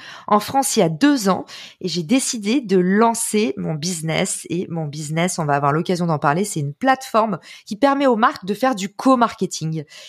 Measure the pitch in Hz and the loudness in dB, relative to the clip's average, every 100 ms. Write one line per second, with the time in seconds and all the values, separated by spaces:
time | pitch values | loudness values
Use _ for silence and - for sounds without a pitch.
0 | - - - 208 - 269 262 220 165 156 | -12 -12 0 0 2 -2 0 2 2 4
1 | 294 277 190 113 - - - - 180 170 | 2 4 2 -2 -4 -16 -18 -10 -6 -4
2 | 156 262 - 233 202 269 220 190 180 202 | 0 0 0 -4 -2 0 2 2 4 4
3 | 226 226 - 214 226 - 175 156 170 170 | 4 2 -2 0 0 -2 -6 -4 -6 -4
4 | 160 156 190 - - 170 - 165 151 147 | -2 -2 -2 -4 -6 -6 -4 -6 -6 -8
5 | 151 156 180 - 147 143 143 151 175 175 | -6 -2 -2 0 0 0 2 0 0 -2
6 | 175 147 151 151 208 160 143 - 262 254 | 0 0 2 0 -2 -4 -6 -2 0 0
7 | - 226 220 175 - - - 208 277 277 | 0 0 0 -4 -10 -18 -12 0 2 4
8 | 277 220 254 - 185 208 262 214 294 - | 4 4 2 0 -6 -2 0 0 -4 0
9 | 262 254 233 - 185 - 160 160 147 - | 2 4 2 0 -6 -4 -6 -6 -10 -16